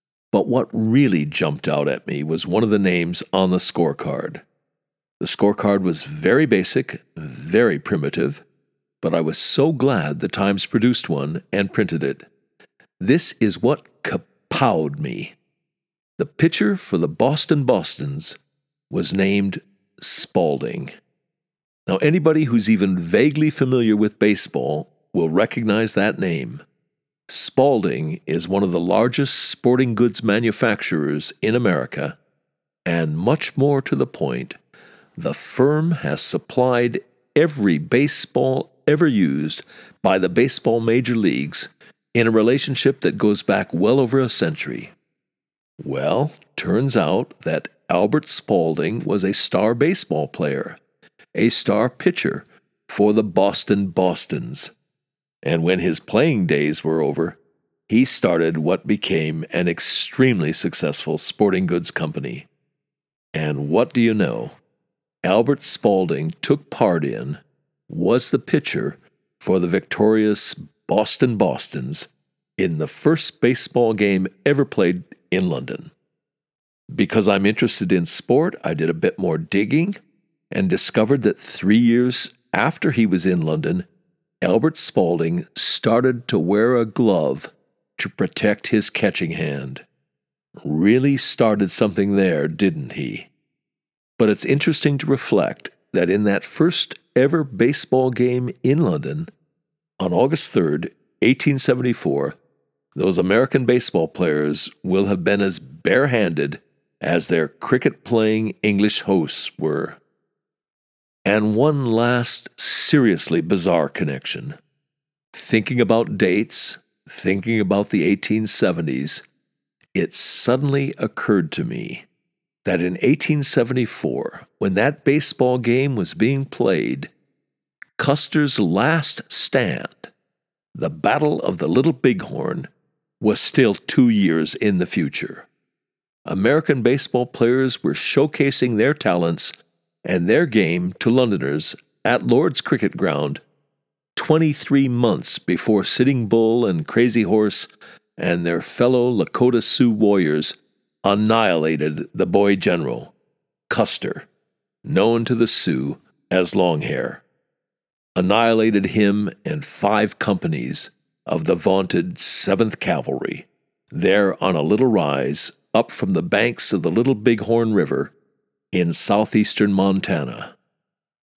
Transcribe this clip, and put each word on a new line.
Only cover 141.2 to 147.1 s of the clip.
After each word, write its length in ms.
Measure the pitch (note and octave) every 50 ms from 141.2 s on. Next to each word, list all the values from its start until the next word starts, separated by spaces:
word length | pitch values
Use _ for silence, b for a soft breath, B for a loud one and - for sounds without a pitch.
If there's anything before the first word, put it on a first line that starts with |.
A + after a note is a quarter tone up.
| B2+ A#2 G2+ D#2+ B1+ C#2 C#2+ D#2 D#2 - - - - _ _ _ -
at 180 | G#2+ A#2+ - -
Lord's 380 | A#2+ A#2+ C3 D#3+ F3+ C#3 -
Cricket 360 | - - C#3+ A#2+ A2 G2 -
Ground 440 | - G2 F2 D2 D2 D2+ C#2+ D2 - - _ _ _ _ _ _ _ _ _ _ _ _ _ -
twenty-three 760 | - - - D#3 D#3+ E3 D#3 C#3 - - - C#3+ C#3 C3+ C3
months 500 | B2 A#2+ B2 A2+ F#2 C2 - - - -
before 440 | - - F2+ E2 - - A2 G2+ F#2
Sitting 440 | - - - B2 C3+ C#3 B2 A2+ G2+
Bull 380 | A2+ A2+ A2+ A2 A2+ B2 A#2+
and 200 | G2+ F2+ E2 D2+
Crazy 360 | - - - A#2+ B2